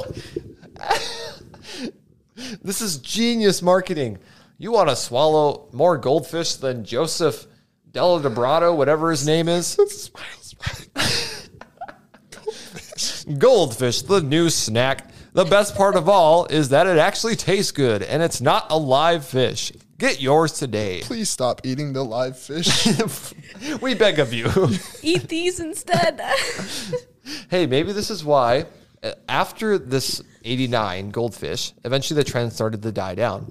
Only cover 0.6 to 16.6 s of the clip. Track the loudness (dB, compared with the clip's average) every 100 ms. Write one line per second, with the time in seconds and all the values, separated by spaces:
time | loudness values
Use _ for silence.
0.6 | -20 -10 -4 -4 -4 -10 -14 -16 -20 -20
1.6 | -18 -12 -12 -12 _ _ _ -16 -14 -12
2.6 | -8 -6 -4 -6 -6 0 0 4 4 4
3.6 | 4 4 2 -2 -4 -6 -14 -20 _ -14
4.6 | 0 2 4 2 0 2 4 4 4 0
5.6 | -6 0 2 2 2 0 0 -6 -4 -4
6.6 | -4 -6 -6 -4 -2 0 -2 -2 -10 _
7.6 | _ _ _ 0 2 2 0 0 2 4
8.6 | 4 4 2 2 2 0 2 2 2 0
9.6 | 0 2 0 0 -14 -16 -16 -18 -20 -14
10.6 | -12 -12 -12 -4 -2 -2 -6 -10 -18 -20
11.6 | -20 -18 -18 -18 _ _ _ -16 -12 -12
12.6 | -12 -18 -14 -8 -6 -6 -8 4 6 6
13.6 | 4 0 0 0 2 2 2 2 2 0
14.6 | 0 0 0 -2 -8 -20 -4 0 4 4
15.6 | 2 2 4 4 6 6 8 6 4 2